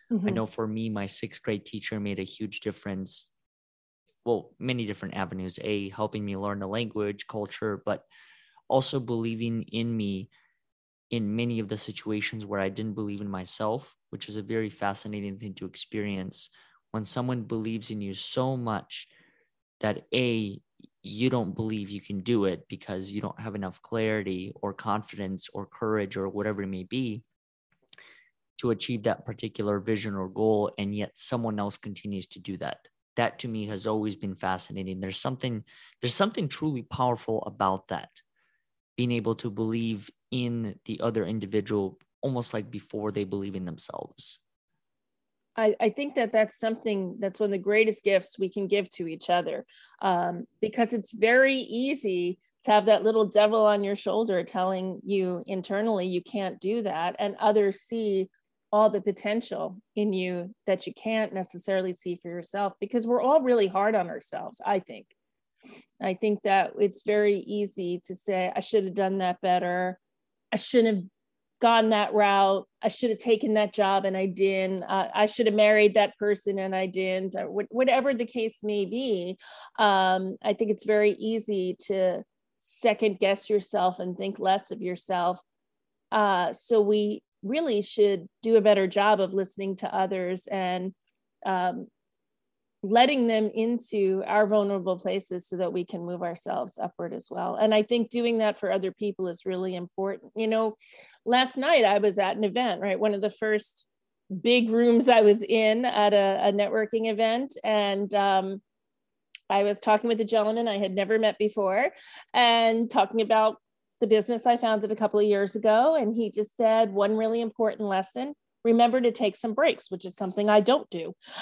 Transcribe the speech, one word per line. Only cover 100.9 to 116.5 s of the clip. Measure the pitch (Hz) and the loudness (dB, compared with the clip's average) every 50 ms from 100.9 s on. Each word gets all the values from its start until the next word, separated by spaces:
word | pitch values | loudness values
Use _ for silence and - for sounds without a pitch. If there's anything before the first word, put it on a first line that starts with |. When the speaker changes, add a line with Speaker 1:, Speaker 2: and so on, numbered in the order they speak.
| - - - - - _ _ | -20 -20 -20 -20 -20 _ _
Speaker 2:
last | 226 247 254 262 254 - | 2 2 2 2 2 -2
night | 262 262 311 339 269 220 | -2 2 4 6 6 6
I | 190 202 202 | 6 6 4
was | 208 208 180 202 | 4 2 2 2
at | 190 190 196 | 0 0 0
an | 208 | 0
event, | 214 196 180 240 254 226 175 - | -2 0 0 0 0 0 -2 -2
right? | 196 202 190 185 | -2 -2 0 0
One | 214 214 202 | 0 0 0
of | 196 | 0
the | 208 208 | -2 -4
first | 214 - 220 214 214 208 - - - - - _ _ _ _ _ _ _ _ - 190 175 | -2 -2 0 0 0 0 -2 -6 -14 -20 -20 _ _ _ _ _ _ _ _ -10 -10 -2
big | - 233 247 247 240 220 | 2 4 4 4 4 4
rooms | 220 233 240 240 233 233 254 254 | 2 4 6 6 6 6 6 8
I | 240 220 | 8 8
was | 208 208 202 226 | 8 8 6 6
in | 208 - 226 220 220 214 220 233 254 | 2 2 2 4 4 4 4 2 0
at | 240 - 208 208 208 208 | 0 2 4 4 6 6
a, | 202 196 196 196 - - 202 | 4 4 4 2 2 2 2
a | |
networking | 196 202 202 202 220 220 214 208 226 220 220 226 | 2 2 0 0 0 0 0 0 -2 -2 0 0
event. | 214 208 226 220 226 247 277 277 - - | 0 2 2 2 2 0 -2 -6 -8 -6
And, | - 214 214 214 202 202 196 196 202 196 208 | -2 0 0 2 2 0 0 -2 -2 0 0
um, | 202 196 202 190 190 190 190 196 202 - _ _ _ _ _ _ _ _ _ _ _ _ _ - - _ - | 2 2 4 4 2 2 0 -6 -10 -12 _ _ _ _ _ _ _ _ _ _ _ _ _ -20 -18 _ 0
I | 196 202 | 2 2
was | 202 208 202 202 | 2 2 0 0
talking | - 226 214 214 233 233 | 4 4 4 4 4 0
with | 226 220 | 0 0
a | 220 | 0
gentleman | 214 226 220 208 214 220 233 233 | 2 2 2 2 2 0 0 -2
I | 226 202 202 | -2 -2 -2
had | 202 190 185 | -2 -2 -2
never | 202 196 196 220 220 | -2 0 2 2 2
met | 220 214 - - | 2 2 2 2
before | 214 208 - 220 196 185 190 214 277 392 - - - - - - - _ - | 0 0 0 0 0 2 2 2 0 0 -4 -8 -16 -20 -20 -20 -16 _ 2
and | 247 240 233 233 233 226 226 226 226 233 233 | 4 6 6 6 6 6 4 4 2 0 2
talking | - 233 196 202 226 226 | 2 2 2 2 2 0
about | 214 214 220 220 220 220 220 - _ _ _ _ _ _ _ _ | 2 4 4 6 6 4 2 -2 _ _ _ _ _ _ _ _
the | 240 | 2
business | 208 214 214 202 - 240 226 233 | 4 4 4 4 2 -2 0 2
I | 247 233 240 | 2 2 4
founded | 240 220 220 208 220 202 | 2 2 2 0 0 -2
a | 214 | 0
couple | 214 214 208 - 208 | 0 0 2 4 4
of | 208 | 4
years | 208 202 196 202 190 - | 4 4 4 2 0 -2
ago. | 214 208 220 214 226 262 311 320 | 2 4 4 6 6 6 6 4
And | 302 226 214 226 | 4 2 0 0
he | 233 226 202 | 0 -2 -2
just | - 208 208 - | -2 -4 -4 -4